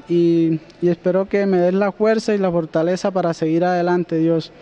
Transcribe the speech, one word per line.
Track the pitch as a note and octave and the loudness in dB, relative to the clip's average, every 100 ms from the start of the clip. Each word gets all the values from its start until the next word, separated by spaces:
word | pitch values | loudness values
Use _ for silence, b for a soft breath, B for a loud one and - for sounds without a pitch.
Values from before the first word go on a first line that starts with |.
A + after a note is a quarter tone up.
| - | -2
y, | E3+ E3+ E3+ E3 D#3+ - - | 0 2 2 0 -2 -8 -4
y | F3 | -2
espero | E3+ F#3 F#3 G3 | 0 0 -2 0
que | G3+ | -2
me | G3 F3+ | 0 2
des | F3 | 2
la | F#3+ G3+ | 2 0
fuerza | - G#3+ A3 A3 G#3 | 0 0 0 0 0
y | |
la | F#3 | 0
fortaleza | E3+ D#3+ E3 E3 F3+ G3+ | -2 -2 -2 -2 -2 -2
para | F#3 F3 | -2 -2
seguir | D#3+ D#3+ E3 | -2 -2 0
adelante, | F3+ F3+ F3 F3+ E3 E3 | 0 0 0 -2 -2 -2
Dios". | E3 E3 - - | 0 0 -4 -12